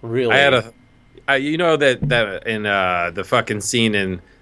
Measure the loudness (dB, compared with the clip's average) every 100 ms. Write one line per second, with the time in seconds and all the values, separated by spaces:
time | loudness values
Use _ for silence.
0 | -6 -2 2 4 4 2 -2 -16 _ _
1 | _ -12 -2 -2 -2 0 2 4 2 2
2 | 0 0 0 -4 -6 -4 0 0 0 0
3 | -2 -6 -2 -2 0 -6 -2 0 0 0
4 | -4 -6 -12 _